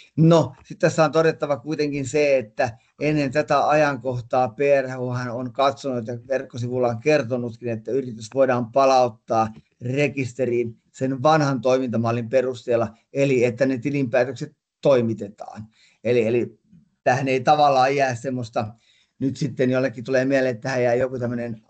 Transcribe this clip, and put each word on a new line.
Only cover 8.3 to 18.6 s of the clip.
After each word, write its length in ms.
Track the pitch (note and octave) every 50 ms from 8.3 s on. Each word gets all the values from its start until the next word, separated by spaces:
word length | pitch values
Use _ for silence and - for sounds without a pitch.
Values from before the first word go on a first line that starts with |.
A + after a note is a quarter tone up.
| -
voidaan 380 | C3+ C3+ B2+ B2+ B2 B2 A2
palauttaa 840 | A#2 C#3 C3+ C3+ C3+ B2+ B2+ A#2+ A2+ - _ - A#2+ A2+ A2+ A2 A2 - _ _ _ _
rekisteriin 960 | A#2+ A#2+ B2+ C#3 D3 C#3+ - C3+ C3 A#2 - - C3 A#2+ A#2+ A#2+ A#2+ A2+ A2+ _ _ _
sen 320 | _ - C3 C3 C3+ C3 B2
vanhan 380 | D#3 D#3 D#3+ D3 C#3 C#3 B2
toimintamallin 680 | A2+ C3 B2+ C3 C3 B2 A2 A#2+ A2+ A#2 A#2 A#2+ A#2 A2+
perusteella, 680 | C3+ C3 B2 B2+ B2+ A2+ - - A#2+ A#2 A2+ G#2+ - _ _ _ -
eli 300 | C#3 C#3 C#3 C3+ B2 A2+
että 220 | B2 A#2 A2+ C3+
ne 120 | C3 C3+ B2+
tilinpäätökset 760 | - D3 C#3 C#3+ C#3 C3+ B2 B2+ G#2 C3+ B2+ B2 D3 C#3+ _ _ _ _ _ _
toimitetaan. 840 | - D3+ C3+ B2 A#2 A2+ A2 G2 G#2 G2+ - _ - - - G#2 A2 - _ _ _ _ _ _ _
Eli, 240 | A2 B2 B2 A2 A2
eli 320 | A#2+ A#2+ A2 - - _ _ _ _ - _ _ _ _ _
tähän 240 | C3+ B2 C#3 C#3+ C3+
ei 120 | C3 C3
tavallaan 560 | A#2+ C#3+ D3+ D3 D3 C#3+ C#3 C3 B2+ C3+ C#3+
jää 200 | C#3+ C3+ C3 B2
semmoista, 580 | A2+ - C#3 B2+ B2+ A#2 A2 - C3+